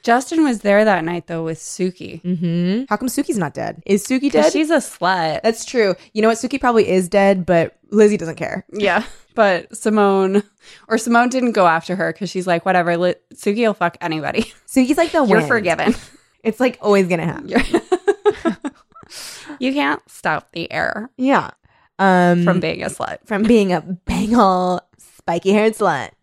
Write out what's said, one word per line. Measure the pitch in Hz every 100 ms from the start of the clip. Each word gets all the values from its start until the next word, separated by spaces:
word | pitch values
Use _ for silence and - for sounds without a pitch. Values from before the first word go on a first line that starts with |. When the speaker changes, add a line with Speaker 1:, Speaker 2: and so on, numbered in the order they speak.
Speaker 1:
Justin | - 240 262 320
was | 302 226
there | 208 202
that | 220 185 160
night, | 175 -
though, | 165 160
with | 160
Suki. | - - 185 180 - 165
Speaker 2:
Mm-hmm. | 180 180 175 170 175 208 269
How | 208
come | 254
Suki's | - 285 247
not | 156
dead? | 135 110 135 -
Is | 196 -
Suki | 262 285
Speaker 1:
'Cause | 302
Speaker 2:
dead? | 302
Speaker 1:
she's | - 311
a | 320
slut. | - - - 190 160 151
Speaker 2:
That's | 220 233
true. | - 254 208 180 -
You | 214
know | 220
what? | 226
Suki | 247 269
probably | 254 233 -
is | 185 180
dead, | 196 196 196 175
but | 170 160 _ _
Lizzie | 202 208 208
doesn't | 165 165
care. | 165 190 -
Speaker 1:
Yeah. | 208 202 180 233
<laughs> | - _ -
But | 208 175 - -
Simone, | 220 214 202 190 190 196 202 _ - - -
or | 220
Simone | 233 233 247
didn't | 254 247
go | 214 180
after | 165 165 180
her | 165
'cause | 160 175
she's | 185 180
like, | 170 190
"Whatever, | 185 170 170
Li-, | 180 - _
Suki | - - 208 233
will |
fuck | 196 175 -
anybody." | 170 156 143 - 226 -
<laughs> | _
Speaker 2:
Suki's | - 254 285
like | 330
the | 339 254
Speaker 1:
You're | -
Speaker 2:
wind. | -
Speaker 1:
forgiven. | 240 180 160 - 254
<laughs> | - _ _ _
Speaker 2:
It's, | 226 214
like, | 254 -
always | 208 202 185
gonna | 175 160
happen. | - -
Speaker 1:
You're | 233
<laughs> | - 330 - 359 - 403 415 - 330 - 294 _ _ 659 - - - - - 294
You | 254
can't | 277 285 302 _
stop | - 180 214 _
the | 170 165
air | 156 - - 233 -
Speaker 2:
Yeah. | 254 233 - - _ _ _ -
Um, | 190 180 175 175
Speaker 1:
from | 175 175
being | 165 160
a | -
slut. | - - - _
Speaker 2:
From | 208
being | 220 226 196
a | 180
Bengal, | 156 180 - 180 208 240 196 185 180 180 _ _
spiky-haired | - _ - 170 190 208 220
slut. | 214 196 143 110 _